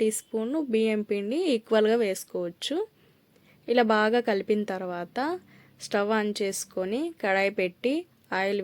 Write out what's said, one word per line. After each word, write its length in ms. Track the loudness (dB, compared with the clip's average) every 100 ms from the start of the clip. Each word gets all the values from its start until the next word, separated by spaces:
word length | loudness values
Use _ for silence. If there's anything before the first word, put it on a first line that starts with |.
టీ 80 | 0 -2
స్పూను 400 | -6 -6 -2 -4 0 0
బియ్యం 260 | 2 0 -2
పిండి 300 | -4 -2 -2 0 0
ఈక్వల్గా 420 | 2 4 4 2
వేసుకోవచ్చు. 760 | 0 -2 -6 -6 -6 -6 -6 -4 -4 _ _ _ _ _ _ _ -2
ఇలా 180 | 2 4 4
బాగా 260 | 4 2 2
కలిపిన 320 | 0 2 0 0
తర్వాత 440 | -4 -6 -8 -8 -4 -4 -4 -10 -20 -20 -18 -4
స్టవ్ 280 | -2 2 2
ఆన్ 120 | 0 -2
చేసుకొని 600 | -4 -4 -6 -6 -4 -2 -4 -4
కడాయి 300 | 0 2 2 2
పెట్టి 340 | -2 0 -2 -2 -4 _ -6 -2
ఆయిల్ 240 | 0 0